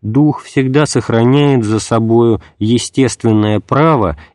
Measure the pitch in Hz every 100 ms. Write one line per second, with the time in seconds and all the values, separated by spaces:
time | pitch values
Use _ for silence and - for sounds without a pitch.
0 | 107 127 151 - - 143 131 143 147 131
1 | - 113 120 143 143 131 107 110 - 113
2 | 113 117 117 107 - - 107 120 - -
3 | 127 - 117 107 107 107 - 135 160 143
4 | 92 76 -